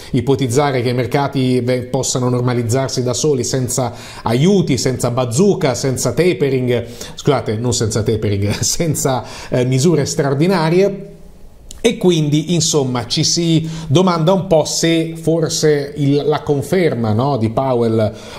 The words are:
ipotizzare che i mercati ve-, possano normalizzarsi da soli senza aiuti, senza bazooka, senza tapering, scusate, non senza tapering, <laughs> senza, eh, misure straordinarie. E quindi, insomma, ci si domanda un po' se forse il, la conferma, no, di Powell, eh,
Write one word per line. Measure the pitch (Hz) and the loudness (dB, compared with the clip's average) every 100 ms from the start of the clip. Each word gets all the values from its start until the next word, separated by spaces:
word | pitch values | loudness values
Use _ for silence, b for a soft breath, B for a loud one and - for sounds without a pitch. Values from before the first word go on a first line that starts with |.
| B | B
ipotizzare | 123 117 135 131 120 143 131 | -2 2 0 0 0 0 0
che | 120 | -2
i | |
mercati | 123 113 143 139 135 131 127 | -2 -2 -2 -2 0 0 0
ve-, | 120 127 | 0 -2
possano | 113 135 120 135 123 | -2 -4 -2 -2 0
normalizzarsi | 123 123 120 113 127 135 - | 0 0 -2 0 -2 -2 -2
da | 123 | -2
soli | 120 156 135 | -2 0 0
senza | 117 135 120 135 120 B B B | 0 -2 -2 -2 -4 B B B
aiuti, | - 120 165 202 160 135 | -2 2 4 4 2 0
senza | 135 120 127 | 0 0 -2
bazooka, | 120 123 117 202 156 143 | 0 -2 2 2 4 0
senza | 120 135 123 131 | 0 -2 -2 -2
tapering, | 110 180 180 139 131 123 120 - B B B | 2 2 2 0 0 0 0 -2 B B B
scusate, | - 131 113 110 | 0 0 0 -4
non | 123 | -2
senza | 113 110 117 | -2 0 0
tapering, | 107 107 107 101 101 - | 0 0 0 -2 -2 -2
<laughs> | |
senza, | - - 165 135 143 127 B B B | -2 -2 -2 0 0 -2 B B B
eh, | 127 127 | -2 0
misure | 131 160 151 131 | 2 4 2 0
straordinarie. | - 139 135 175 190 160 175 196 190 - - - - - - - - | 0 0 2 2 2 2 2 2 0 -12 -18 -20 -20 -20 -20 -20 -2
E | 233 233 | -2 2
quindi, | 185 170 147 151 - 170 | 2 2 2 0 2 0
insomma, | 151 151 131 123 113 | 2 0 0 -2 -4
ci | - | -2
si | 151 - 170 160 160 B B | 0 0 2 2 0 B B
domanda | 139 190 170 160 | 2 4 2 2
un | 190 - | 2 4
po' | 160 - | 2 2
se | - 165 165 160 165 | 0 2 2 0 -4
forse | 156 165 160 - 156 147 139 - | -2 0 0 0 2 2 0 -2
il, | 139 143 139 | 2 2 2
la | 147 | -2
conferma, | - 143 - 190 160 120 113 | 0 -2 0 2 2 0 0
no, | 107 127 113 | 2 2 2
di | 110 | 0
Powell, | 113 135 123 117 110 | 0 0 2 2 2
eh, | 107 B B | 0 B B